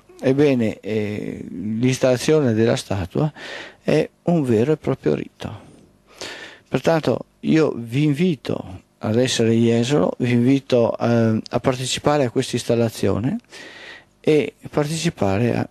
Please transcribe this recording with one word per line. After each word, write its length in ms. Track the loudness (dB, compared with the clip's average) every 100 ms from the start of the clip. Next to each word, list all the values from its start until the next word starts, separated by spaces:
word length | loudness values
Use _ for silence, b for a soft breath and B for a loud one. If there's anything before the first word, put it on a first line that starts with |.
| _ -4
Ebbene, 580 | 0 2 4 2 0 -4
eh, 640 | -6 -4 -4 -6 -8 -10 -12
l'installazione 1040 | -10 -6 -2 0 2 2 2 2 2 2
della 220 | 2 2 2
statua 560 | -2 -6 -4 -2 -2 B B B B B
è 260 | 0 0 0 _
un 200 | -2 0
vero 300 | 2 2 2
e 40 | 0
proprio 380 | -2 -2 -2 -2
rito. 460 | -6 -12 -14 -14 -20 -20 _ _ _ B B B B B B
Pertanto 580 | -4 0 0 0 -2 -4 _
io 320 | 0 2 2 -2
vi 280 | -4 0
invito 760 | 0 2 0 -2 -4 -8 -8 -16 _ -8
ad 200 | -2 2
essere 340 | 2 2 2
Jesolo, 600 | 4 4 2 2 2 0 0
vi 160 | 0
invito, 640 | 2 4 2 2 2 2 0
eh, 440 | 0 2 2 0 -2
a 100 | -2
partecipare 640 | -2 -2 -4 -2 0 2 0
a 40 |
questa 280 | 0 -2 -4
installazione, 800 | 0 0 0 0 -2 0 -2 -4 _ B B B B B B _
e 320 | 0 2 0 -6 -8
partecipare 880 | -4 -2 -2 -4 -2 0 2 0 0
a 140 | -4